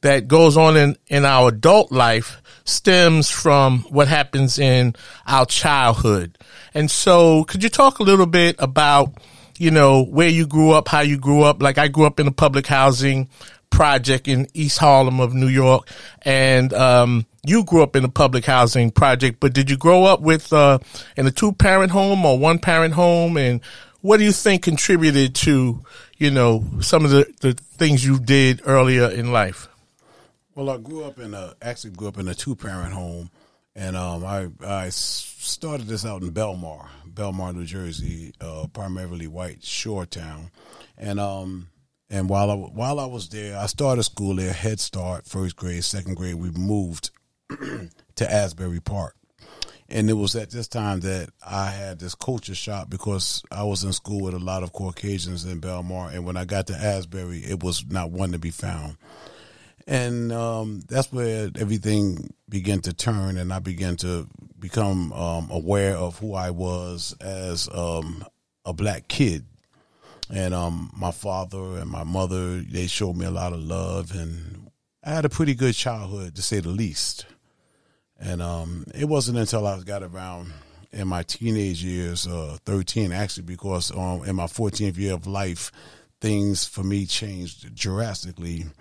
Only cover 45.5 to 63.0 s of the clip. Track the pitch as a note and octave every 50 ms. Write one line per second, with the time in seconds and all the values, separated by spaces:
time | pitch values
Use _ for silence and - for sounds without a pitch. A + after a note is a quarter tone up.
45.5 | E2+ _ F2+ F2+ F2 F2 E2+ - - G2 F2+ F#2 F#2 E2 F#2 F2+ F2 E2 F2 F2+
46.5 | D#2+ E2+ F#2 G2 G#2 G#2 G2 F2 E2+ D#2 - - _ _ _ _ _ _ _ _
47.5 | C3+ C#3 - - B2+ A#2 F#2 E2 _ _ _ _ _ - - - - G#2 G#2 F#2+
48.5 | D#2+ E2 F#2 F2+ F2 E2+ - - G2+ G2+ F2 - _ _ _ _ _ _ _ _
49.5 | - _ - - - _ _ _ - G#2+ G#2+ G#2+ A2 G#2+ G2+ G2 - A#2 G#2+ -
50.5 | - A#2+ A2+ - - A#2+ G#2+ G#2 G2 F#2 E2+ F#2+ F#2+ F#2 E2+ - _ _ _ F#2+
51.5 | F#2+ G2 G2 G2 G2 G2 G2 G2 F#2 D#2+ F2 F2+ - _ - - C3 A#2 - -
52.5 | A#2 - - - G#2 G2+ F2 - - G2 - A2 G2+ F#2+ F2+ - - - - -
53.5 | - F#2+ G#2 G#2 G2+ F2+ F#2+ G2 F#2 - _ - G#2+ G2+ G2 F#2 F2+ F2+ F2+ F#2
54.5 | F#2 F#2+ F#2 E2+ _ - G2+ F#2 F2 - - G2+ G2+ F#2+ E2+ F2+ F#2 E2+ E2 F2+
55.5 | F2+ E2+ D#2 F2+ F2+ F2+ F2 F2 F#2 F#2 F2+ E2+ C#2+ F2+ F2 F2+ F2+ F2+ F2+ F2+
56.5 | G#2 G2 F#2 - F#2+ D2 - G#2+ G2+ G2 F2+ E2 E2+ F#2+ F2+ F2 F2 E2+ - -
57.5 | G2+ F2+ D#2+ F2+ F2 - - C#2 F2 F#2+ F2 E2 E2+ F2+ G2 F#2+ F2 E2+ D#2+ E2+
58.5 | E2 - - - F2 D#2+ D2+ D2+ D2+ _ _ _ - - - - - - - _
59.5 | _ _ _ _ _ _ _ - - C3 B2 A#2+ A#2+ A#2+ A#2 A#2 A#2 A#2 A#2 A#2
60.5 | A2+ A2+ A2 A2 G#2+ G2 - - - C3 C3+ - - B2+ A#2+ A#2 A2 A2 G#2+ G2
61.5 | - - A2+ G2+ A2 G#2+ F#2 G#2+ G#2+ G#2 G#2 G2 F#2 E2 - - - _ _ _
62.5 | - G2+ F2+ G2 G2+ F#2+ E2+ F#2 E2+ _